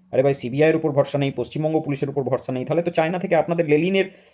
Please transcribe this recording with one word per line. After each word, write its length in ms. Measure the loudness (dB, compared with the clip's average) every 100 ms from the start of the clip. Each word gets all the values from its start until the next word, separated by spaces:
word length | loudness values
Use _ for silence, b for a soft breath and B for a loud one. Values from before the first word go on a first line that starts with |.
| _
আরে 100 | 0
ভাই, 120 | 2
সিবিআইয়ের 420 | 0 -2 2 4 4
উপর 160 | 0
ভরসা 260 | 0 0 0
নেই, 120 | -2
পশ্চিমবঙ্গ 500 | -2 -6 -4 -2 0
পুলিশের 280 | -2 -2 -2
উপর 140 | -2
ভরসা 300 | -2 -2 -2
নেই, 120 | -6
তাহলে 180 | -2 -2
তো 80 | 0
চায়না 280 | 0 0 -2
থেকে 180 | 0 0
আপনাদের 320 | 2 0 2
লেলিনের, 360 | 2 2 2 0 b b